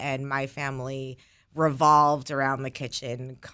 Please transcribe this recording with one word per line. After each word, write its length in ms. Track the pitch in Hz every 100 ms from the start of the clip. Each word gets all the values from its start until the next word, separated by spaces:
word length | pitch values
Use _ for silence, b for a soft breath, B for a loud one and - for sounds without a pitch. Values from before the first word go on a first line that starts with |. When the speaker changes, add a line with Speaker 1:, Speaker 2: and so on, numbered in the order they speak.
Speaker 1:
and 260 | 139 135 139
my 180 | 135 135
family 720 | - 139 135 127 135 131 127 b b b
revolved 760 | 151 156 135 151 151 147 147 127
around 320 | 139 135 131
the 80 | 131
kitchen 640 | - 131 - 127 123 127
Speaker 2:
Mm-hmm. 80 | 127 -